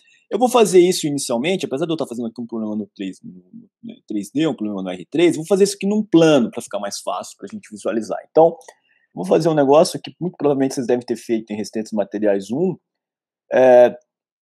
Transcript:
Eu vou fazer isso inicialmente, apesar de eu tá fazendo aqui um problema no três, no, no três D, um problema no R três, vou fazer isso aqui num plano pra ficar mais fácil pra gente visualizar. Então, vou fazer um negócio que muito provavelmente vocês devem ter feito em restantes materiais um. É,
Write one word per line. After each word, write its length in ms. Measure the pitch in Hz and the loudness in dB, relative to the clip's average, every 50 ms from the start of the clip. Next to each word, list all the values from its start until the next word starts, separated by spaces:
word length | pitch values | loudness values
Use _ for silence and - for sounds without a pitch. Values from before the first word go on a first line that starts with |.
| _ _ _ _ _ _ | _ _ _ _ _ _
Eu 80 | - 208 | -2 -2
vou 100 | 254 240 | -2 2
fazer 320 | 247 240 214 170 180 180 | 4 2 2 6 6 6
isso 260 | 175 185 180 - - | 6 6 2 0 -2
inicialmente, 600 | 151 143 139 - - 123 117 135 175 196 185 - | -4 -4 -4 -4 -4 -4 -2 -2 -2 -2 -4 -4
apesar 180 | 117 127 135 175 | -6 -4 -6 -4
de 80 | 165 | -4
eu 40 | 160 | -4
tá 100 | - 131 | -6 -6
fazendo 220 | - 117 120 120 113 | -8 -8 -8 -8 -10
aqui 120 | 113 - | -10 -12
um 60 | 120 | -12
problema 280 | 113 120 113 110 107 107 | -10 -8 -8 -6 -6 -6
no 160 | 107 101 101 _ | -8 -8 -10 _
três, 220 | 98 98 95 90 - | -12 -10 -10 -10 -14
no, 220 | - 92 90 90 90 92 92 92 92 _ _ _ | -18 -20 -20 -20 _ _ -20 -20 -20 _ _ _
no 120 | - - - - _ _ | -20 -20 -20 -20 _ _
três 220 | 110 104 98 - | -8 -8 -8 -6
D, 140 | - 139 165 | -4 -2 -2
um 100 | 151 120 | -2 -2
problema 260 | - 107 104 104 95 | -4 -6 -6 -6 -6
no 60 | 92 92 | -8 -8
R 180 | 92 92 - - | -10 -12 -12 -8
três, 260 | - 156 175 170 131 | -2 0 2 2 0
vou 100 | 147 160 | -2 -2
fazer 180 | - 202 185 202 | -2 2 2 2
isso 120 | 196 - | 0 0
aqui 100 | - 196 | -4 -4
num 160 | 196 208 214 | -2 -2 -2
plano 480 | 214 - - 165 165 160 151 135 113 98 | 0 2 4 4 6 6 4 4 2 0
pra 120 | - 120 | -4 -10
ficar 160 | - - - 98 | -12 -10 -10 -8
mais 200 | 101 101 - - | -8 -8 -10 -10
fácil 360 | - 95 92 95 113 - - | -8 -8 -8 -8 -10 -12 -16
pra 100 | _ 101 101 | _ -16 -16
gente 160 | 113 101 - - | -16 -16 -16 -18
visualizar. 480 | 107 101 - 104 104 113 107 95 90 85 - _ | -20 -8 -6 -4 -4 -4 -6 -6 -8 -10 -10 _
Então, 260 | _ 156 165 170 165 - - - - _ _ _ _ _ _ _ _ | _ 4 4 4 4 -2 -12 -20 -20 _ _ _ _ _ _ _ _
vou 100 | 160 180 | -10 -2
fazer 240 | 185 196 170 156 170 | 0 0 2 2 2
um 60 | 156 | 2
negócio 460 | 151 139 131 143 156 - - - - | 2 4 4 6 4 4 4 0 -8
que 100 | - 135 - _ | -12 -14 -12 _
muito 160 | 165 180 - | -10 -10 -6
provavelmente 380 | - 143 143 143 135 135 135 - | -2 -2 -2 0 0 -2 -2 -4
vocês 120 | 143 120 | -4 -2
devem 200 | 110 123 123 120 | -2 -2 -2 -2
ter 100 | - 117 | -6 -8
feito 360 | 110 - - 117 113 110 - | -8 -4 -4 -4 -4 -4 -8
em 40 | 104 | -10
restantes 360 | 107 101 - - 110 107 - | -10 -10 -8 -8 -8 -8 -6
materiais 580 | 110 107 98 - - 104 107 104 101 98 95 101 | -4 -4 -4 -4 -6 -2 -2 0 0 -2 -4 -6
um. 260 | 120 147 185 190 - - _ _ _ _ _ _ _ _ _ _ _ _ _ _ | -4 -4 -4 -4 -4 -8 _ _ _ _ _ _ _ _ _ _ _ _ _ _
É, 440 | - 123 131 127 123 123 123 117 - - _ _ _ _ _ _ _ _ | 2 4 6 8 8 8 6 6 2 -4 _ _ _ _ _ _ _ _